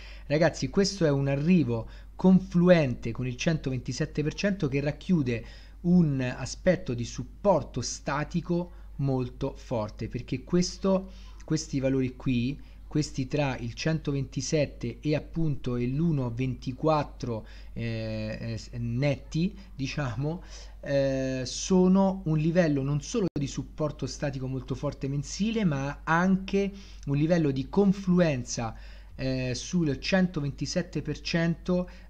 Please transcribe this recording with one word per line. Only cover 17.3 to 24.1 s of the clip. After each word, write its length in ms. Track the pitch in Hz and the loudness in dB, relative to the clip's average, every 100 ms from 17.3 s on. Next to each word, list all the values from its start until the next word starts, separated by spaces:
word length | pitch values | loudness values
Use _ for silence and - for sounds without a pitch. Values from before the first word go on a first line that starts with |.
| 110 - - - | -6 -8 -14 -12
eh, 640 | - 117 113 110 110 107 117 | -8 -6 -4 -4 -4 -6 -6
eh, 160 | 117 110 | -6 -8
s-, 140 | - 120 | -8 -8
netti, 760 | 117 117 143 131 - 156 180 - - | -4 0 0 0 -2 -2 -2 -2 -12
diciamo, 680 | - 135 - 139 110 143 175 - - - - | -8 -6 -4 -4 -2 -4 -4 -10 -16 -16 -12
eh, 640 | - 139 135 135 131 131 | -2 0 2 0 -2 -4
sono 800 | 127 - - 185 185 190 190 190 | -4 -6 2 4 6 6 4 0
un 140 | 160 156 | -2 0
livello 440 | 156 170 165 143 | 2 4 4 2
non 200 | 135 147 | 0 -2
solo 240 | - 247 180 - | -2 -2 -2 -2
di 80 | 139 | -4
supporto 600 | - 135 - 151 143 | -4 -8 -4 -4 -4
statico 400 | 131 | -6